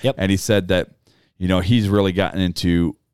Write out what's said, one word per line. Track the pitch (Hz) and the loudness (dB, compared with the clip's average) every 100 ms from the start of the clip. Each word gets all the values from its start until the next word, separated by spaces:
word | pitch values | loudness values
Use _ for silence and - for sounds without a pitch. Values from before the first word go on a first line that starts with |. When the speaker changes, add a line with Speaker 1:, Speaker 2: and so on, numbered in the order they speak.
Speaker 1:
yep. | 131 135 | -4 -2
Speaker 2:
And | 95 | 0
he | 95 | 0
said | - 104 90 | 0 0 0
that, | 92 - _ _ _ _ - | -2 -2 _ _ _ _ -6
you | 92 | -2
know, | 92 | 0
he's | 87 120 101 | 2 2 2
really | 101 98 | 2 2
gotten | 92 92 92 | 0 -2 -2
into | 92 87 87 85 85 - _ | -4 -2 0 2 0 -4 _